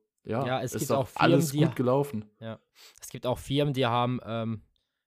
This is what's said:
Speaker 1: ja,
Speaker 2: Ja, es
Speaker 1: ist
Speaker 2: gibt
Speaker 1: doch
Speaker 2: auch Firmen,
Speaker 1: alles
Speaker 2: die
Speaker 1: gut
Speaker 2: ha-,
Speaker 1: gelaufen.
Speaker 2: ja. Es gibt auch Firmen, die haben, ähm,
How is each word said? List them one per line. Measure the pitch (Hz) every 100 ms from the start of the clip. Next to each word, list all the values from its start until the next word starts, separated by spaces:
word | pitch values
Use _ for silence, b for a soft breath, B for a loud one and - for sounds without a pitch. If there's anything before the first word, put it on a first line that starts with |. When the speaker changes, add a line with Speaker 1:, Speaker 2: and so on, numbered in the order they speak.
| _ _
Speaker 1:
ja, | - 113 127
Speaker 2:
Ja, | 131
es | 123 110
Speaker 1:
ist | 135
Speaker 2:
gibt |
Speaker 1:
doch | 135
Speaker 2:
auch | -
Firmen, | - 127 139 160
Speaker 1:
alles |
Speaker 2:
die | 147 156
Speaker 1:
gut |
Speaker 2:
ha-, | -
Speaker 1:
gelaufen. | 123 139 143 107 - -
Speaker 2:
ja. | 113 110 _ _ B B
Es | -
gibt | 127 127
auch | 120
Firmen, | - 139 147
die | 131 120
haben, | 120 123 127 101
ähm, | 113 113 110 - _ _ _